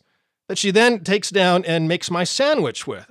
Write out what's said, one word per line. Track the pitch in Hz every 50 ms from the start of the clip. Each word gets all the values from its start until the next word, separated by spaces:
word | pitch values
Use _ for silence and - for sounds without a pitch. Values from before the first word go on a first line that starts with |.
| _ _ _ _ _ _ _ _ _ -
that | 185
she | - - 202
then | 180 214 233 247 240 196
takes | 160 180 196 214 196 -
down | 180 196 185 180 175 180 185
and | 165 165 165 160 160
makes | 175 175 - -
my | 175 175
sandwich | 180 - - - 269 294 311 269 165 123 110 - -
with. | 139 110 92 - _